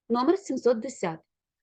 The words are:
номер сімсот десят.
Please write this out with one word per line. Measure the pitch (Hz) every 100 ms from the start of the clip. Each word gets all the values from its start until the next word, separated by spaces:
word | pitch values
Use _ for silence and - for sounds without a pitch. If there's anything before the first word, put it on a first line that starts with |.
| -
номер | 240 262 -
сімсот | - 262 233 226
десят. | 269 - 180 160 _ _ _ _